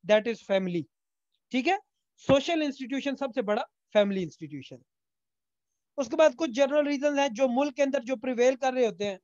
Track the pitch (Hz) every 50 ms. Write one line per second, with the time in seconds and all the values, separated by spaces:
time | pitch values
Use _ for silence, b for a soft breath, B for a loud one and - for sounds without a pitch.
0 | - 175 214 214 208 233 220 - - - 196 190 190 180 175 170 143 _ _ _
1 | _ _ _ _ _ _ _ _ _ _ - 262 240 339 381 415 _ _ _ _
2 | _ _ _ _ - - 269 285 269 - 339 320 302 285 269 - 269 220 269 269
3 | - 277 269 269 277 269 214 262 220 196 208 233 302 _ _ _ _ _ - 214
4 | 208 202 196 190 180 156 - _ 165 147 147 139 131 - 135 120 123 _ _ _
5 | _ _ _ _ _ _ _ _ _ _ _ _ _ _ _ _ _ _ _ -
6 | 269 226 294 320 311 302 247 - 330 311 214 254 277 254 285 302 294 285 294 269
7 | 277 294 285 277 277 285 214 214 269 262 233 254 285 294 247 - 277 269 269 277
8 | 240 226 262 220 262 262 254 226 240 254 269 240 277 262 254 254 247 220 180 170
9 | 202 202 190 185